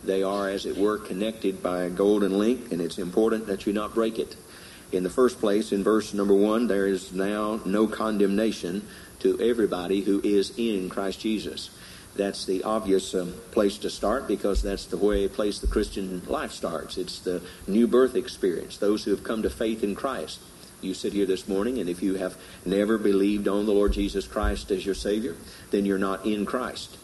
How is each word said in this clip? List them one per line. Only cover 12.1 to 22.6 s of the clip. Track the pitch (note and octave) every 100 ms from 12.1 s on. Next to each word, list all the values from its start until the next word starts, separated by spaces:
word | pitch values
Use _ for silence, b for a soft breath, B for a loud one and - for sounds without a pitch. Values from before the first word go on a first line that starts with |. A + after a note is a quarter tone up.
| -
That's | G2 G2
the | - F#2+
obvious, | G#2+ A2 G#2 F#2+ -
um, | F#2+ F2 E2+ -
place | - G2+ -
to | F#2+
start, | - G2+ B2 -
because | G2+ G#2 F#2+
that's | G2+ F#2+
the | - -
way, | G2+ G2+ G2
place | - G#2+ G2
the | -
Christian | - G#2 - F#2+ F2+ -
life | D3 B2
starts. | - F#2 E2 - -
It's | F2+ -
the | - F2+ B B -
new | G2+ A#2
birth | A#2+ B2+
experience, | A#2 F2 - F#2+ E2 - -
those | G2+ G#2+
who | -
have | F#2+
come | - A2+
to | A#2
faith | - A2+ A2+
in | G#2 F#2+
Christ. | C#3 A#2+ D#2 - - B B -
You | F#2
sit | F#2 G#2+
here | G2+ F#2+
this | F#2 -
morning, | G2 A2 C3
and | F2+
if | F2+
you | G2+
have | F#2+ F#2 - B B